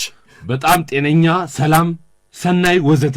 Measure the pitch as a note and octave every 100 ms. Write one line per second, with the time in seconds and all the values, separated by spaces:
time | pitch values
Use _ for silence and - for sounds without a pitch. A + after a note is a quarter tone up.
0 | - - _ _ F#2 C3 D#3 F3 - C#3
1 | D3 D#3+ E3 F3 E3+ - D3+ D#3 E3+ E3
2 | _ _ _ - F3+ F3+ F3+ F3+ C#3+ D#3
3 | D3